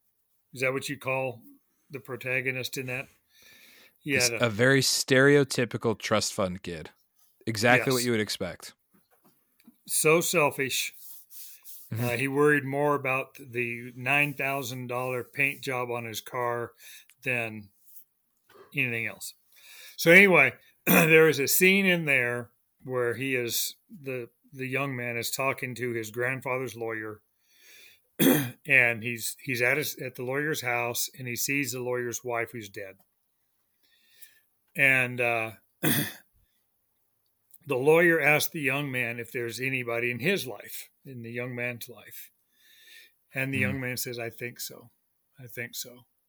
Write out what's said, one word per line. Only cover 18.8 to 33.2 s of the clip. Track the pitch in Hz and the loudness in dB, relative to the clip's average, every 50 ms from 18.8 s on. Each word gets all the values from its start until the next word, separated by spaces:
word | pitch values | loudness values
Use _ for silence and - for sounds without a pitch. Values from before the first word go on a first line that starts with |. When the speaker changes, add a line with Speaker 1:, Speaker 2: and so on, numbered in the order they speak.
| 135 123 117 117 117 | -4 -2 -4 -4 -6
Speaker 1:
else. | 107 95 92 - - - _ _ _ _ _ - - - - - - - | -8 -10 -10 -14 -16 -16 _ _ _ _ _ -20 -20 -20 -20 -20 -18 -10
So | - - 165 | 2 6 10
anyway, | 170 185 202 202 180 156 135 127 113 - _ _ | 10 10 10 10 8 6 6 4 2 -4 _ _
<clears throat> | _ _ - | _ _ 0
there | - 185 185 170 156 160 160 160 160 | 2 4 6 6 8 8 8 8 8
is | 143 127 | 6 2
a | 139 - | 0 0
scene | - - 180 185 190 196 196 | 2 4 6 6 6 6 4
in | 190 180 175 165 | 4 2 2 2
there | 151 139 131 123 120 120 120 120 - _ _ _ _ _ _ - | 2 2 2 2 0 -2 -4 -8 -10 _ _ _ _ _ _ -10
where | 131 127 127 123 120 113 | -6 -2 0 0 0 -2
he | 101 135 135 131 | -2 -4 -2 -2
is, | 127 120 117 107 - - - - _ _ _ 233 185 139 | -2 -2 -2 -2 -4 -4 -6 -8 _ _ _ -20 -16 -12
the, | 135 131 127 120 117 _ _ _ _ - | -10 -10 -8 -10 -12 _ _ _ _ -14
the | 135 131 | -10 -8
young | 131 127 131 139 143 135 | -6 -4 -4 -4 -4 -4
man | 123 120 120 117 | -6 -6 -6 -4
is | 117 113 - | -4 -6 -4
talking | - - 135 135 135 - - 127 123 | -4 -2 -2 -2 -2 -4 -6 -8 -8
to | 113 120 123 117 | -6 -6 -4 -4
his | 117 113 107 | -4 -6 -6
grandfather's | 107 120 120 123 131 131 123 139 127 127 131 123 107 | -6 -4 -4 -2 -4 -4 -4 -4 -4 -4 -4 -6 -8
lawyer, | 117 117 113 113 110 107 110 107 - _ _ _ _ _ _ _ _ _ - - - - - - _ _ _ _ - | -8 -8 -8 -6 -8 -8 -10 -12 -14 _ _ _ _ _ _ _ _ _ -20 -20 -20 -20 -20 -20 _ _ _ _ 2
<clears throat> | 196 - - 156 135 120 123 - - | 4 4 4 4 2 -4 -8 -10 -2
and | - 139 131 123 120 117 110 104 | 2 4 4 4 4 2 -2 -6
he's, | 123 120 113 110 - - - | -8 -8 -6 -8 -10 -10 -10
he's | - 139 131 117 123 | -8 -6 -2 0 0
at | 123 135 | 0 0
his, | 147 147 - - | 0 -2 -6 -8
at | - 147 127 - | -10 -10 -12 -10
the | - 127 | -10 -8
lawyer's | 123 131 139 147 156 156 - - | -6 -4 -4 -2 -4 -4 -4 -4
house, | 123 120 120 120 120 120 - - - - - | -4 -4 -2 -2 -4 -4 -4 -6 -8 -8 -12
and | 131 123 | -12 -10
he | 120 | -8
sees | 110 - - 139 143 143 123 113 | -6 -4 -2 -2 -2 -4 -4 -6
the | 127 | -6
lawyer's | 123 123 123 123 123 120 113 - - | -6 -4 -4 -4 -4 -6 -8 -8 -8
wife | 117 120 117 117 113 - | -6 -6 -4 -6 -6 -8
who's | 123 107 98 | -12 -14 -14
dead. | 98 107 101 95 98 95 _ _ _ _ | -14 -14 -16 -16 -18 _ _ _ _ _